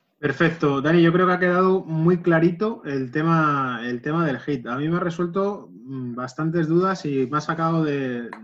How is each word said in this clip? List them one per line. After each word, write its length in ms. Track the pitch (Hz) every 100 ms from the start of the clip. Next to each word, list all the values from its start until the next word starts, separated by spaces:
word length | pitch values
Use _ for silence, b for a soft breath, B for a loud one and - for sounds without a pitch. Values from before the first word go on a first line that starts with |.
| _ _
Perfecto. 600 | 143 - 165 165 147 139
Dani, 220 | 143 170
yo 100 | 165
creo 140 | 175 180
que 60 |
ha 40 | 180
quedado 460 | 180 180 185 190
muy 380 | 160 160 165 175
clarito 580 | 175 165 170 175 214 226
el 260 | 151 135 127
tema, 680 | 156 165 165 151 135 131 117
el 160 | 123 123
tema 240 | 151 160
del 140 | 160 123
hit. 260 | - 139 117
A 100 | 127
mí 120 | 156
me 80 | 175
ha 40 |
resuelto, 680 | 185 165 175 185 196 202 -
mm, 440 | 95 123 135 123
bastantes 520 | 120 127 - 160 170 156
dudas 360 | 170 190 185
y 220 | 151 135 123
me 80 | 147
ha 20 |
sacado 440 | 151 165 165 165
de, 460 | 151 143 131 120 117 113